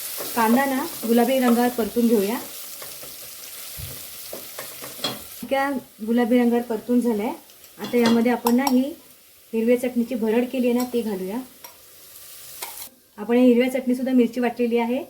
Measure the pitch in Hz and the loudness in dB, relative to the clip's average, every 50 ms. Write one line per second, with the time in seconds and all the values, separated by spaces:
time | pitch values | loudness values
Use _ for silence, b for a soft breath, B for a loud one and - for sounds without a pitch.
0 | - - - - - - - 240 226 220 233 262 277 277 262 262 311 - - - | -8 -10 -10 -10 -8 -6 -2 0 2 4 4 4 2 2 0 -2 -4 -6 -8 -8
1 | - 220 233 233 233 226 269 262 254 240 233 233 240 247 247 - 220 202 - 240 | -2 2 4 4 4 4 2 2 4 4 4 4 2 0 0 -2 -4 -2 0 2
2 | 233 226 240 208 190 202 226 277 - - - - - - - - - - - - | 2 4 4 4 2 0 -2 -6 -8 -10 -14 -14 -14 -14 -14 -14 -14 -14 -14 -16
3 | - - - - - - - - - - - - - - - - - - - - | -16 -16 -16 -16 -16 -18 -16 -16 -16 -16 -16 -14 -14 -14 -12 -12 -12 -12 -12 -12
4 | - - - - - - - - - - - - - - - - - - - - | -14 -14 -16 -16 -14 -12 -12 -12 -12 -14 -14 -14 -14 -14 -14 -14 -14 -14 -12 -8
5 | - - - - - - - - - 247 269 269 269 277 277 247 240 - - - | -8 -8 -8 -10 -12 -16 -14 -14 -6 -2 0 0 0 0 -2 -4 -6 -10 -14 -10
6 | 214 214 233 240 240 214 254 247 240 233 233 240 240 - 226 214 - - 247 247 | -2 0 2 2 4 4 4 4 6 4 4 2 0 -2 -4 -6 -2 2 2 2
7 | 220 240 226 208 202 262 330 - - - - - - - - - 214 - - 240 | 2 2 0 0 -2 -4 -6 -8 -14 -20 -20 -20 -20 -20 -16 -14 -10 -2 2 2
8 | 233 233 233 233 233 247 247 240 - 240 240 247 277 277 254 254 262 285 349 - | 4 6 4 4 4 2 2 2 2 2 2 4 4 4 2 2 2 0 -4 -10
9 | - - - - _ - - - - - - 226 220 233 247 240 262 247 - 240 | -16 -20 -20 -20 _ -20 -20 -20 -18 -6 -4 0 2 4 2 2 2 -2 -2 -2
10 | 226 - 254 214 220 220 214 240 247 247 - 262 240 247 240 247 247 247 - 240 | -2 -2 -2 -2 0 2 2 2 0 0 0 0 2 2 2 0 0 0 -2 -2
11 | 214 220 202 185 185 185 208 254 262 - - - - - - - - - - - | -2 -2 -4 -4 -4 -6 -6 -8 -8 -10 -16 -20 -20 -20 -20 -20 -20 -20 -20 -20
12 | - - - - - - - - - - - - - - - - - - - _ | -20 -20 -20 -20 -20 -20 -20 -18 -18 -18 -14 -14 -14 -12 -12 -14 -16 -16 -18 _
13 | _ _ _ 208 208 220 240 247 254 254 240 233 254 254 254 262 254 247 247 262 | _ _ _ -12 -2 2 4 6 8 8 8 6 4 2 0 -2 0 0 0 0
14 | 254 262 254 247 233 226 - 247 240 233 233 - 247 233 226 233 233 233 247 277 | 0 2 4 4 4 4 2 0 -2 -2 0 0 0 0 2 0 0 0 -2 -4
15 | 339 - | -4 -8